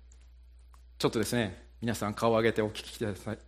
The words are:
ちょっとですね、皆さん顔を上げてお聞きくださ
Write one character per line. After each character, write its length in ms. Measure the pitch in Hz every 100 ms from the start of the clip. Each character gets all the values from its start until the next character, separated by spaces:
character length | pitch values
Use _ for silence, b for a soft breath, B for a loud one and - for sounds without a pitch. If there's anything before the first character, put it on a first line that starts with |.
| - - - - - - - - - -
ち 80 | 143
ょ 20 |
っ 20 |
と 80 | 117
で 60 | 101
す 100 | 120
ね、 280 | 104 90 - -
皆 120 | 117
さ 160 | 107 104
ん 40 |
顔 180 | 104 117
を 60 | 113
上 60 |
げ 100 | 113
て 80 | 107
お 80 | 107
聞 140 | -
き 140 | - -
く 80 | 107
だ 100 | 90
さ 180 | - 107